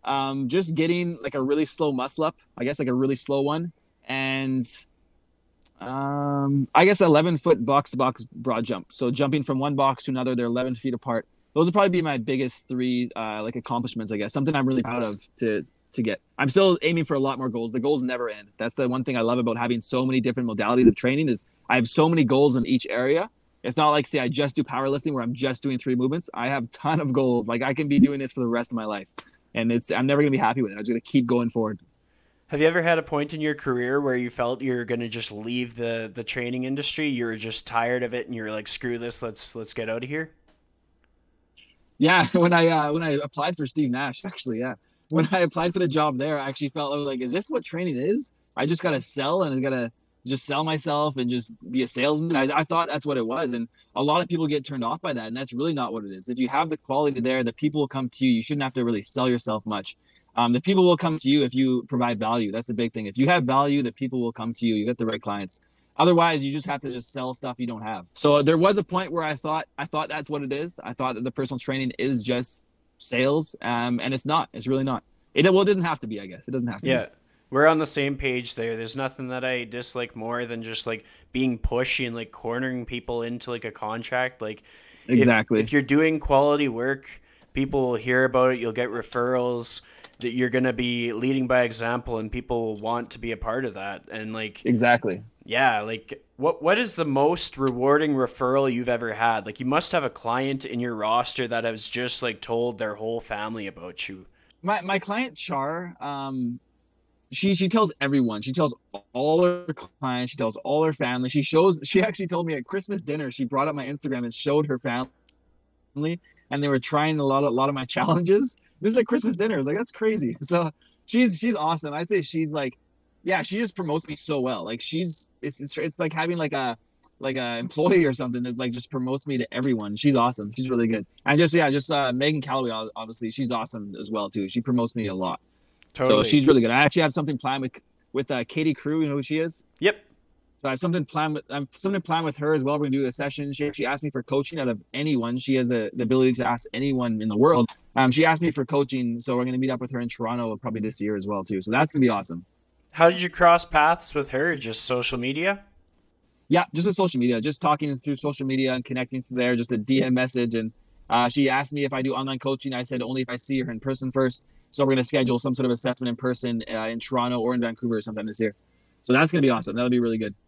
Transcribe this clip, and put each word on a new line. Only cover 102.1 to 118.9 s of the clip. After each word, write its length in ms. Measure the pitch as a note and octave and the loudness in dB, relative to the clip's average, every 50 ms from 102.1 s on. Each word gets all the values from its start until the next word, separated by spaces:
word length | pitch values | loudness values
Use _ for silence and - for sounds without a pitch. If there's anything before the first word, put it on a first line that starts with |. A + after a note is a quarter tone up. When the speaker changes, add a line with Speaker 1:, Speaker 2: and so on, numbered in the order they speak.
| - - | -4 -4
Speaker 2:
like, 180 | - A#2+ A2+ - | -4 -4 -4 -6
told 380 | - - A#2 A#2 A#2+ A#2+ A#2 | -6 -4 -2 0 0 -2 -2
their 160 | G2+ A2+ G#2+ G#2 | -4 -6 -6 -6
whole 260 | G#2 A2 A2+ A#2 A#2 | -6 -6 -6 -6 -6
family 460 | A2+ - A2+ G#2 G#2 A2 A2+ A2+ G2+ | -6 -6 -6 -6 -6 -6 -6 -6 -8
about 420 | G2 F2+ - E2+ F#2 F2+ - - | -10 -10 -12 -14 -14 -10 -10 -10
you. 200 | - F#2+ F#2 F2+ - _ _ _ _ _ _ | -10 -10 -14 -18 -20 _ _ _ _ _ _
Speaker 1:
My, 180 | - F3+ G#3+ G3+ | -4 -2 -2 -2
my 180 | E3+ F#3+ G3 F#3+ | -2 -2 -2 -2
client, 360 | F#3+ - G3+ A3+ C4 B3 - | -2 -4 -4 -4 -4 -6 -6
Char, 600 | - - - D#3 C#3 C3+ D3 D#3+ F3 F3+ F3 C#3+ _ | -10 -8 -6 -4 -4 -2 -4 -4 -6 -8 -10 -14 _
um, 600 | - C#3+ C#3+ C#3 C#3 C3+ C3+ C3 B2 A#2+ B2 B2 _ _ _ _ _ _ _ _ _ _ _ _ _ _ | -10 -8 -8 -6 -8 -6 -6 -4 -4 -4 -6 -8 _ _ _ _ _ _ _ _ _ _ _ _ _ _
she, 240 | - - - G3 G3 | -6 -2 0 2 2
she 120 | E3+ G3 | 2 0
tells 240 | F#3 F#3+ A3+ G#3+ D#3+ - _ | 2 4 2 2 2 0 _
everyone. 440 | C#3 C#3 C#3+ C#3 B2 A#2 A2 G#2+ A2 | -2 2 2 2 2 2 -2 -4 -6
She 80 | C3 C3 | -6 0
tells 220 | F3 D#3 C#3+ A#2+ _ _ _ - G2+ _ _ _ | 0 0 0 -2 _ _ _ -18 -18 _ _ _
all 300 | B2 C#3 D3+ D#3 E3 F3+ | -2 0 2 4 4 4
her 220 | F3 F3 F3 F3+ E3+ D#3 | 4 2 0 -6 -8 -10
clients. 560 | - - - _ _ D3 C3 B2+ B2 B2+ B2+ | -10 -10 -18 _ _ -6 -4 -2 -2 -4 -6
She 60 | - | -4
tells 200 | D3 A#2+ A2 G#2+ | -4 -4 -4 -4
all 260 | - - - C#3+ D3+ D#3+ | -6 -4 -2 0 2 2
her 100 | D#3+ D3+ | 2 2
family. 360 | - D3 B2 B2 B2+ B2+ B2+ | 0 -2 -2 -2 -2 -2 0
She 120 | - D3+ | 0 0
shows, 380 | C#3 - D#3 D#3 E3+ G3 F3+ D3+ C3+ | 0 4 4 6 6 6 4 2 -2
she 200 | - - F#3+ F3+ | 2 2 2 2
actually 240 | - F#3+ - F#3+ | 2 0 -4 -4
told 180 | E3 F3 E3+ E3+ | -4 -2 -2 -2
me 80 | E3 D#3 | -2 -4
at 120 | C#3+ A#2+ | -6 -6
Christmas 360 | - - G3 F#3+ - G3+ F#3+ | -6 -6 -6 -4 -4 -8 -6
dinner, 300 | - C3+ D3 D#3 D3 C3 | -4 -6 -4 -4 -4 -6
she 140 | A#2+ - C3 | -4 -4 -4
brought 220 | A#2 C#3 C3 C#3 | -2 0 0 0
up 60 | D#3 D3 | 0 -2
my 140 | C#3+ C3 | -4 -6
Instagram 320 | B2+ D3 C#3 - C#3+ C3 B2 A#2+ | -6 -8 -6 -4 -4 -4 -4 -4
and 80 | A#2 | -6
showed 360 | A2+ - - D3 C#3+ D3+ D3+ | -6 -4 -2 2 2 2 2
her 100 | D3 C3+ | 0 -4
family, 320 | B2 - D3 A#2+ B2 B2+ - _ _ _ _ _ _ _ _ _ _ _ _ _ _ _ _ _ C#3+ D3 D#3+ E3+ F3 _ _ _ _ _ _ | -4 -4 -4 -4 -4 -4 -6 _ _ _ _ _ _ _ _ _ _ _ _ _ _ _ _ _ -4 -4 -4 -4 -6 _ _ _ _ _ _
and 120 | C3 C#3+ C#3+ | -4 -2 0
they 40 | |
were 120 | C#3+ C#3 C3 | 2 0 0
trying 400 | B2 - D3+ D3 D3+ D#3 D#3+ D3+ | 0 0 0 2 2 2 2 2
a 40 | C#3+ | 2
lot, 200 | C#3 C3+ C3+ C#3+ | 2 2 2 2
a 60 | C#3+ | 2
lot 200 | A#2 B2+ C3+ C#3+ | 2 2 2 0
of 40 | C#3 | 0
my 100 | C3+ C3 | -4 -6
<laughs> 100 | A#2+ - | -4 -2
challenges. 600 | C3 A#2+ - D#3+ F3 F3 E3+ G3 G#3 C#4 B3 - _ _ _ _ _ | -2 2 2 2 2 4 4 4 4 4 0 -4 _ _ _ _ _
This 120 | - G#3 | -2 2